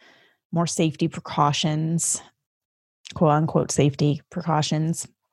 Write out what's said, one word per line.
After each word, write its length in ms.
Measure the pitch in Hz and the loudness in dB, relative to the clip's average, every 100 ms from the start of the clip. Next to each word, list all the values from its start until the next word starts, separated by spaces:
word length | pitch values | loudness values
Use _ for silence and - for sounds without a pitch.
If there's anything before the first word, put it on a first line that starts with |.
| _ _ _ _ - | _ _ _ _ -6
more 160 | 170 170 | -2 -2
safety 400 | - 160 143 160 | 0 0 2 -2
precautions, 1120 | - - - 147 147 160 151 160 165 - - - _ _ _ _ _ _ _ - | -4 -8 0 2 2 0 0 0 -2 -2 -4 -8 _ _ _ _ _ _ _ -12
quote 180 | - 160 | 0 4
unquote 400 | 147 160 156 143 | 4 2 0 -2
safety 500 | - 143 139 147 143 _ | 2 2 2 0 0 _
precautions, 800 | 180 165 156 147 156 160 170 - _ _ | -8 -2 -2 0 -2 -2 -4 -8 _ _